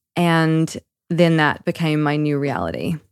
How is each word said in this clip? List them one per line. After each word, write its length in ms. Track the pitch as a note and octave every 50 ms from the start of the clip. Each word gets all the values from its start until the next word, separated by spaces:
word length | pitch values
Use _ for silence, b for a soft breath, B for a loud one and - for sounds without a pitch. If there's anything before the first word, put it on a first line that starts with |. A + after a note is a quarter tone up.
| _ _ -
And 600 | F3 F3 E3+ E3 E3 D#3+ D#3+ D#3+ D#3+ D#3+ - - - - _ _ _ _ -
then 260 | E3+ D#3+ F3 E3 E3
that 260 | D#3 D3+ C#3+ - - -
became 360 | F3 F3 - E3+ D#3 D3+ D3+
my 140 | D3+ D3 D3
new 220 | D3+ D3+ D3 C#3+ C#3+
reality. 560 | C#3+ C#3+ B2+ - F2 E2 - - - - E3 D#3 _ _